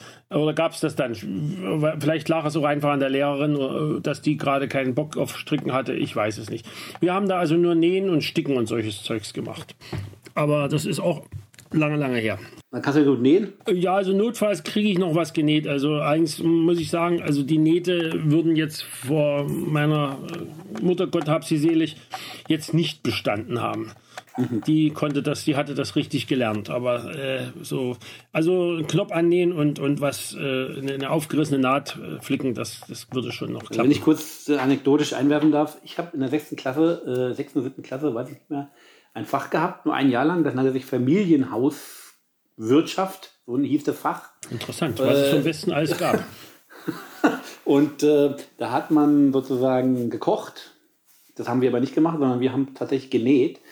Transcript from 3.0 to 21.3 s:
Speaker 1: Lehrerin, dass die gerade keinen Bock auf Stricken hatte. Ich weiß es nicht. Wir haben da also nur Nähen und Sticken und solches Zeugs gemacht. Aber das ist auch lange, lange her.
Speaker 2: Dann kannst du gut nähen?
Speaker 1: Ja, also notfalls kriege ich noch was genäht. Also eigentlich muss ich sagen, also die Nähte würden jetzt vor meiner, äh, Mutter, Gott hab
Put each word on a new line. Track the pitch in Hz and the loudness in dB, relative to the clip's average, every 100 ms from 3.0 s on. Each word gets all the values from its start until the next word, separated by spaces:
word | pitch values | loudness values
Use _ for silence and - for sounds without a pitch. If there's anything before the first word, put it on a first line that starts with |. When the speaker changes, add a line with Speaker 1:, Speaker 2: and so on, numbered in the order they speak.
| 135 | 2
Speaker 1:
Lehrerin, | 135 143 143 151 143 131 - 151 139 | 2 2 0 0 0 0 -2 -2 -2
dass | 151 139 | -4 -2
die | 156 151 | -2 0
gerade | 139 139 135 | 0 0 0
keinen | 139 127 | -2 0
Bock | 127 151 - | -2 -2 -4
auf | 127 - | -6 -6
Stricken | - 147 147 | -4 -4 -2
hatte. | 131 131 | -2 -2
Ich | - - 117 | -4 -4 -2
weiß | 107 110 | -2 -4
es | 110 | -8
nicht. | 113 - - - - | -10 -12 -16 -12 -2
Wir | 175 | 0
haben | 190 202 | 0 0
da | 180 | 0
also | 165 170 | 2 4
nur | 170 | 4
Nähen | 165 170 190 196 | 4 4 2 2
und | 156 | 0
Sticken | - 170 147 131 | 0 -2 0 0
und | 113 | 0
solches | 120 110 104 | 0 -2 -4
Zeugs | - 113 - | -6 -6 -6
gemacht. | - 113 - - - - - - - - | -8 -8 -10 -14 -18 -10 -10 -10 -16 -8
Aber | - 147 147 143 | -2 0 2 0
das | 147 202 | -2 -2
ist | 151 | -2
auch | 175 147 - - - - - | -2 -2 -8 -16 -16 -20 -4
lange, | 156 151 151 | 0 2 0
lange | 135 123 | 0 0
her. | 110 95 - - - | 0 -2 -8 -20 -12
Speaker 2:
Dann | 123 | -6
kannst | 143 147 | 2 4
du | |
gut | 143 123 | 6 6
nähen? | 131 185 196 - - | 6 4 2 -6 -2
Speaker 1:
Ja, | 180 180 196 | 0 2 2
also | 190 | 2
notfalls | 196 233 233 214 175 | 2 0 0 0 -2
kriege | - 208 208 | -2 0 2
ich | 180 | 2
noch | 175 | 2
was | 165 160 | 0 0
genäht. | 165 151 151 147 | 0 2 2 2
Also | 143 147 151 | 0 0 0
eigentlich | 143 160 160 - | 2 2 0 0
muss | 165 165 165 170 | 2 4 4 2
ich | 151 | 0
sagen, | 170 170 170 | 0 0 0
also | - 143 | 0 0
die | 135 156 | 2 4
Nähte | 156 175 180 175 160 170 | 4 4 2 0 0 0
würden | 156 160 160 156 | 2 4 4 2
jetzt | 156 151 | 0 -4
vor | - - 120 156 147 143 143 | -12 -8 -2 2 2 0 -2
meiner, | 147 151 151 151 151 143 135 151 - - - - - | -4 -2 2 2 2 0 -4 -10 -10 -12 -14 -12 -2
äh, | |
Mutter, | 175 175 175 | 0 0 0
Gott | 175 | -2
hab | 151 | 0